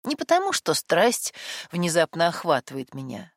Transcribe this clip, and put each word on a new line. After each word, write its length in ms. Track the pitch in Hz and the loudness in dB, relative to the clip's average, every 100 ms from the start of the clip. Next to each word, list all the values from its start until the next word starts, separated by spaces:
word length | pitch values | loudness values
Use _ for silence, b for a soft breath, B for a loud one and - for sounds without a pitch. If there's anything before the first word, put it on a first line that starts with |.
Не 120 | 233 294 | -4 -4
потому, 360 | 302 359 392 | 2 2 2
что 220 | - - | -2 0
страсть 600 | 151 - 165 226 233 - B B B B | -2 2 4 4 2 -6 B B B B
внезапно 560 | 170 175 165 160 165 170 | -2 2 2 2 2 0
охватывает 680 | - 175 135 - 135 127 | 0 2 0 0 -10 -10
меня. 400 | 135 131 107 87 | -10 -10 -12 -14